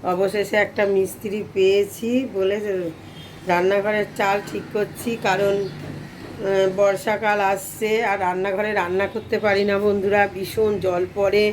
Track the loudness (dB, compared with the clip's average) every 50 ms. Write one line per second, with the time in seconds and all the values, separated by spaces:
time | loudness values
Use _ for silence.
0 | -2 -2 0 2 0 0 2 -2 -2 2 2 2 2 2 0 0 0 2 2 2
1 | 0 0 -4 -10 -8 -6 -6 -6 -6 -4 0 2 4 4 6 4 2 0 -4 -6
2 | -2 0 0 0 0 0 -2 0 0 0 0 0 -2 -4 -4 -2 -4 -6 -8 -10
3 | -18 -18 -18 -18 -18 -16 -18 -10 -2 0 2 4 4 4 2 2 2 0 0 0
4 | -2 -2 -2 0 2 2 2 0 -2 -6 -8 -8 -8 -4 -4 -4 -4 -4 -6 -6
5 | -4 -4 -4 0 0 0 2 2 2 2 2 0 -2 -4 -8 -10 -12 -12 -12 -12
6 | -14 -14 -16 -16 -16 -16 -12 -6 -2 0 2 4 2 2 4 4 2 2 2 0
7 | 0 -2 -2 0 2 0 2 2 2 2 0 0 -4 -10 -6 -4 0 0 2 2
8 | 2 0 0 0 0 0 0 0 -2 -2 0 0 -2 0 0 0 0 0 0 0
9 | 0 -2 -4 -8 -4 -2 -2 0 2 2 2 4 2 2 2 2 2 2 2 2
10 | 2 2 4 4 2 2 0 -6 -8 -4 0 0 2 2 0 0 0 0 0 0
11 | -2 -2 0 0 0 4 4 4 2 2